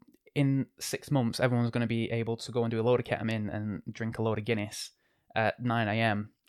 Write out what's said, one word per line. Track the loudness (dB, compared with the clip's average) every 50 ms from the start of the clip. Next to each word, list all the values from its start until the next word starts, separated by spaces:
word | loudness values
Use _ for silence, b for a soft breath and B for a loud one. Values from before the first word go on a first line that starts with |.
| -20 -20 _ _ _ -4 0
in | 2 2 4 2 2 0 -4 _ -10
six | -6 -6 -6 -6 -2 0
months, | 0 2 2 2 2 2
everyone's | 2 2 4 2 2 2
gonna | 0 0 0
be | 0 0 -2 -2 -2
able | -2 -2 -2 -2 -4
to | -4 -6 -4
go | -2 0 0
and | 0
do | 0 2
a |
load | 4 4 4 4
of | 2
ketamine | 0 -2 -2 0 -2 -2 -2 -2 -4 -4
and | -4 -4 -4 -4 -6 -8 -10
drink | -8 -6 -4 -4 -2 0
a |
load | 0 0 0 0
of | 0
Guinness | -2 -2 -2 -2 -4 -8 -10 -12 -14 -16 _ _ _ _ _ _ -4 -2
at | 0 2 2 0 0
nine | 0 0 2 2 2 2
A | 2
M | 2 2 2 2 0 -2 -6 -12 _ _